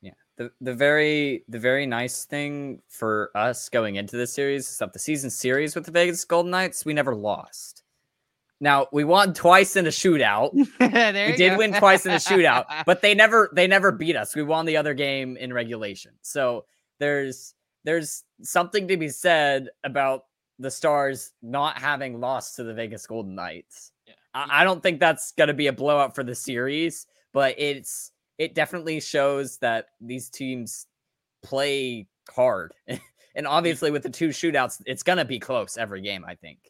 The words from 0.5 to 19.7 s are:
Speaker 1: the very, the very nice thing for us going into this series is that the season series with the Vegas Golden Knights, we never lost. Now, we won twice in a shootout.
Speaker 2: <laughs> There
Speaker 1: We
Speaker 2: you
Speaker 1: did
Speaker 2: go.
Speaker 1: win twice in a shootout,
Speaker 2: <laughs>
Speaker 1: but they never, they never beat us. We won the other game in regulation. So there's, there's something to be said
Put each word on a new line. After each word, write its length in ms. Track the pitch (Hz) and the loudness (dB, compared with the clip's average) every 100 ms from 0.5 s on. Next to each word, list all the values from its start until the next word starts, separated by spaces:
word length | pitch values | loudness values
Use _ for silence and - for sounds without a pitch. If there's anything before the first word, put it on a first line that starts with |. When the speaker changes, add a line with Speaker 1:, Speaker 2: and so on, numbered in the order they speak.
| _ | _
Speaker 1:
the 120 | 127 | -10
very, 680 | 120 143 151 151 151 143 127 - | 2 4 4 4 2 0 -2 -6
the 120 | 113 | -2
very 260 | 120 131 139 | 0 2 0
nice 400 | 117 123 - - | -2 -4 -6 -8
thing 560 | 147 143 147 143 131 _ | -6 -6 -6 -10 -12 _
for 440 | - 113 107 104 104 | -6 -2 0 -2 -2
us 340 | 113 120 - | -2 -2 -4
going 260 | 123 110 98 | -2 -2 -4
into 220 | 101 120 | -8 -6
this 160 | 120 | -6
series 360 | - 139 139 127 | -2 -2 -2 -6
is 80 | - | -8
that 160 | 104 | -8
the 60 | - | -8
season 300 | - 151 135 | -6 -4 -4
series 460 | - 127 135 151 170 | -4 -2 0 -2 -6
with 100 | 160 | -4
the 60 | |
Vegas 320 | 165 175 170 - | 0 0 -2 -2
Golden 260 | 170 175 | 0 0
Knights, 340 | 180 185 - - | -2 -2 -4 -6
we 80 | |
never 200 | 151 135 | -2 -2
lost. 720 | 113 104 98 - - - - _ _ _ _ _ _ _ _ | -2 -4 -6 -8 -18 -20 -20 _ _ _ _ _ _ _ _
Now, 260 | 143 139 139 | 2 4 4
we 120 | 147 | 0
won 300 | 147 185 202 | 4 4 4
twice 420 | 165 175 185 196 196 | 4 6 8 8 2
in 100 | 170 | 0
a 40 | |
shootout. 640 | - 190 160 113 104 135 269 269 | 2 2 4 4 2 2 2 2
Speaker 2:
<laughs> 60 | - | 2
There 460 | 254 214 226 202 208 | 2 4 2 2 0
Speaker 1:
We 40 | |
Speaker 2:
you 60 | 233 | 4
Speaker 1:
did 140 | 185 | 4
Speaker 2:
go. 60 | 190 | 4
Speaker 1:
win 160 | 220 | 2
twice 320 | 202 202 190 180 | 6 8 6 4
in 60 | |
a 40 | 185 | -2
shootout, 500 | - 190 160 123 - 151 | 2 4 6 4 0 -6
Speaker 2:
<laughs> 100 | 156 | 2
Speaker 1:
but 160 | 180 | 4
they 120 | 208 | 4
never, 360 | 208 220 226 202 | 6 6 8 4
they 140 | 147 185 | 4 4
never 240 | 196 190 | 6 4
beat 240 | 107 160 147 | 2 -2 -2
us. 200 | 107 147 | -2 -6
We 80 | |
won 220 | 147 160 165 | -2 -2 0
the 120 | 156 | 0
other 160 | 151 | 0
game 440 | 135 143 135 131 127 | -2 -2 -2 -6 -8
in 160 | 127 | -6
regulation. 600 | 123 117 117 107 98 - _ | -6 -6 -6 -8 -10 -18 _
So 440 | - 143 127 117 - _ _ _ | -10 -2 -2 -2 -8 _ _ _
there's, 540 | 143 143 139 127 - _ _ _ 156 | -2 -2 -4 -8 -18 _ _ _ -2
there's 380 | 165 151 - _ _ | -2 -2 -12 _ _
something 460 | - 180 175 214 185 | -4 -2 0 -2 -2
to 100 | 185 | -2
be 120 | 156 | -2
said 600 | 131 180 165 147 139 131 | -2 2 4 4 0 -4